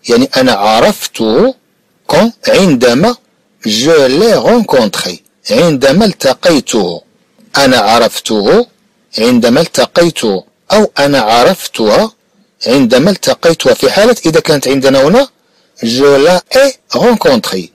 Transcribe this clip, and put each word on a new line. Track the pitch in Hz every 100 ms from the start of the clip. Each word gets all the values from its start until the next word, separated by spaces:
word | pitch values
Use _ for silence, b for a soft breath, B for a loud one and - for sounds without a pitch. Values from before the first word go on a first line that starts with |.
| -
يعني | 120 135 135
أنا | 131
عرفته | 101 104 110 180 202 - - 110 120 240 - _ _ _ _ -
quand | 151 226 - -
عندما | 139 190 127 123 120 214 240 _ _ _ _ 113
je | 107 139 160 135 139
l'ai | 226
rencontré، | 170 127 240 208 - 107 - - 87 _ _ -
عندما | 110 170 139 135 156
التقيته. | 220 - 135 127 180 151 - 113 90 85 _ _ _ _ _ -
أنا | 139 127
عرفته | 104 117 113 - - 110 101 190 240 _ _ _ _ -
عندما | 113 123 117 131
التقيته، | 170 - 120 - 175 - 113 92 - _ _
أو | 208 208 -
أنا | 143 143
عرفتها | 107 117 127 190 - - 107 123 220 _ _ _ _ _ -
عندما | 269 247 123 170
التقيتها | 190 - 127 170 165 131
في | 113 135
حالة | 190 220 240 170
إذا | 160
كانت | 160 147 127
عندنا | 139 131 135
هنا | 139 233 277 _ _ _ _ _
je | 113 123 143 139 151
la | 180 _ 254
ai | 277 - _ 120
rencontré. | 226 220 160 123 - 95 82